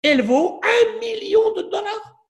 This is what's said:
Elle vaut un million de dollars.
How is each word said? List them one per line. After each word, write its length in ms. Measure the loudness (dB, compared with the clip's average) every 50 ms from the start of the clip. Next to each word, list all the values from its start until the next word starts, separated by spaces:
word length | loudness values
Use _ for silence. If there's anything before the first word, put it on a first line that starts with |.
Elle 200 | 4 4 2 2
vaut 380 | 4 2 2 2 2 0 -4 -2 -2
un 340 | 2 2 2 2 0 -4 -6
million 540 | -8 -6 -8 -8 -4 2 2 4 4 4 -2
de 60 | -4
dollars. 540 | -6 -4 -6 -6 -6 -6 -10 -10 -12 -18 _ _ _